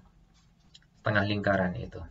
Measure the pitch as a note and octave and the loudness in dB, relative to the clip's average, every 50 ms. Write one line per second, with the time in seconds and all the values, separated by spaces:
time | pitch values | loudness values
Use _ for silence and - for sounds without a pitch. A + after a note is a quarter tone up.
0 | - - _ - - _ _ _ _ _ _ _ _ - - - _ _ _ _ | -12 -20 _ -20 -20 _ _ _ _ _ _ _ _ -20 -20 -20 _ _ _ _
1 | - G#2+ G#2 G2+ G2 G#2 G#2 G2+ G2 G2+ G2 F#2+ F#2 F2+ E2+ - F#2 - - - | -2 0 2 2 2 0 0 0 2 2 4 4 2 0 -2 -4 -8 -10 -12 -14
2 | - - | -14 -16